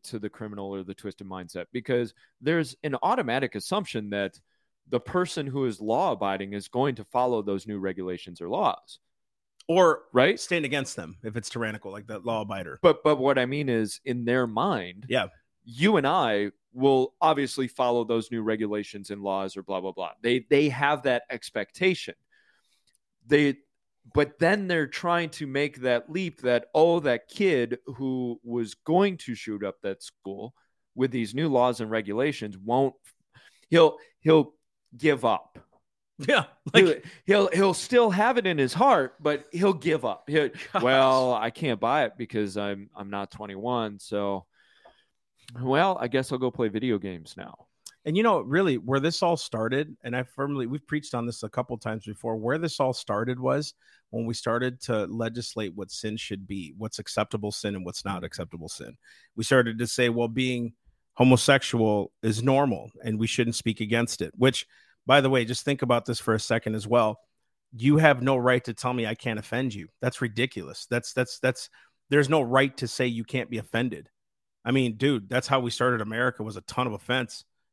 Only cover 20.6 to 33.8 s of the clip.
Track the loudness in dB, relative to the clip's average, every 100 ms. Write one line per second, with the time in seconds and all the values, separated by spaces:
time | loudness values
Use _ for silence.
20.6 | 2 0 0 0 0 -2 -2 -10 -8 -8
21.6 | -8 -2 -2 -2 -6 -16 _ _ _ _
22.6 | _ _ _ _ _ _ 2 4 4 0
23.6 | _ _ _ _ _ 0 0 2 2 2
24.6 | 0 -2 -2 -4 0 0 -2 -6 -6 -2
25.6 | -2 -2 0 0 0 -4 -6 -4 0 0
26.6 | 2 4 6 6 2 0 -4 0 2 2
27.6 | 0 -4 -10 -8 -4 -4 -4 -8 -6 -4
28.6 | -4 -8 0 4 4 0 -8 -10 -8 -6
29.6 | -6 -6 -8 -8 -12 -16 -12 -12 -12 -16
30.6 | _ _ _ -2 -2 -2 -4 -2 0 4
31.6 | 4 2 -2 -4 -2 -2 -2 -2 -8 -10
32.6 | -2 2 2 -2 -16 _ _ _ _ _
33.6 | _ 6